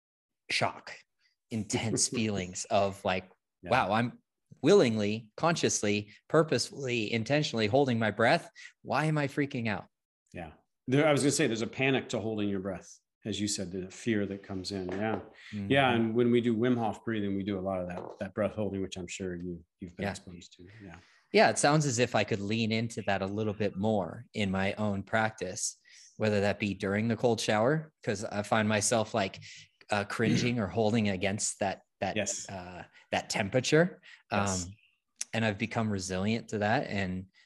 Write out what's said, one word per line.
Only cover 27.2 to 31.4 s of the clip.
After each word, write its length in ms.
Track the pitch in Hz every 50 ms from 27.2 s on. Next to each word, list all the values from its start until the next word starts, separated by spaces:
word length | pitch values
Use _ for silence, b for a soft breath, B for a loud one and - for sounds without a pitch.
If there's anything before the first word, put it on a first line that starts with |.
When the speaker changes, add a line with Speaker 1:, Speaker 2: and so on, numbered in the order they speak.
| - 120 113 104
Speaker 1:
shower, 520 | - - 107 104 110 131 156 160 156 - _ _
'cause 220 | - - 107 95 113
I 180 | - - 104
find 260 | 104 - 120 110 107 107
myself, 460 | 110 - 104 - 123 113 107 - -
like, 240 | 117 98 98 - - B B B B B B _ _ - -
uh, 100 | 104 104
cringing 560 | 101 - - - 117 101 113 - 123 123 123 123
or 80 | 104
holding 420 | 87 - 113 110 107 107 120 107 104
against 500 | 98 90 98 95 98 107